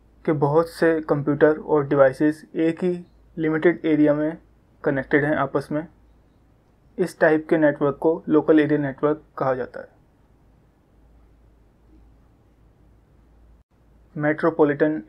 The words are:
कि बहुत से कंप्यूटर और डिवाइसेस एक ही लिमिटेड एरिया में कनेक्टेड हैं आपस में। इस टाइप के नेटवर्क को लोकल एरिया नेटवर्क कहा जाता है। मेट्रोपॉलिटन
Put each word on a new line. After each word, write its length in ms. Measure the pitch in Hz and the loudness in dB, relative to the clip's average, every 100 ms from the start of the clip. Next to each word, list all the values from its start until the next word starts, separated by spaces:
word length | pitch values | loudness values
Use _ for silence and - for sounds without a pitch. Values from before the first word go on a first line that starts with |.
| _ _ - | _ _ -4
कि 60 | |
बहुत 360 | 151 143 156 170 | -2 0 0 -2
से 300 | - 165 160 | 0 0 0
कंप्यूटर 560 | 156 147 147 143 151 156 | -2 -2 -2 2 2 2
और 300 | - 151 139 | 0 -2 0
डिवाइसेस 560 | 143 135 135 151 151 - 175 | 4 4 4 0 -2 -8 -4
एक 260 | 160 165 | -2 -2
ही 80 | 185 175 175 _ _ - | -4 -4 -10 _ _ -6
लिमिटेड 480 | 156 156 175 165 160 | -4 2 2 2 0
एरिया 280 | 151 151 | 2 4
में 240 | 147 156 175 _ _ _ _ | 2 -2 -6 _ _ _ _
कनेक्टेड 400 | 156 139 131 147 147 | -4 -4 0 0 0
हैं 100 | 143 | -2
आपस 320 | 139 143 - | -2 -4 -6
में। 160 | 147 175 _ _ _ _ _ _ _ _ _ _ - | -8 -8 _ _ _ _ _ _ _ _ _ _ -6
इस 220 | 170 - | -6 0
टाइप 260 | 165 156 156 | 2 2 0
के 80 | 165 | 2
नेटवर्क 400 | 151 147 143 139 | 2 2 -2 0
को 140 | 165 170 165 | -2 -2 0
लोकल 300 | 151 151 156 | 0 4 2
एरिया 200 | 147 147 | 2 0
नेटवर्क 440 | 143 131 147 156 - - | -4 -4 -4 -4 -8 -6
कहा 160 | 135 | -4
जाता 260 | 127 - - | -4 -6 -12
है। 80 | - _ _ _ _ _ _ _ _ _ _ _ _ _ _ _ _ _ _ _ _ - _ _ _ _ _ _ _ _ _ _ _ _ _ _ - _ _ _ _ _ _ 151 | -18 _ _ _ _ _ _ _ _ _ _ _ _ _ _ _ _ _ _ _ _ -20 _ _ _ _ _ _ _ _ _ _ _ _ _ _ -20 _ _ _ _ _ _ -6
मेट्रोपॉलिटन 840 | 147 151 170 156 147 143 156 156 | -4 -2 -2 0 0 2 -2 -2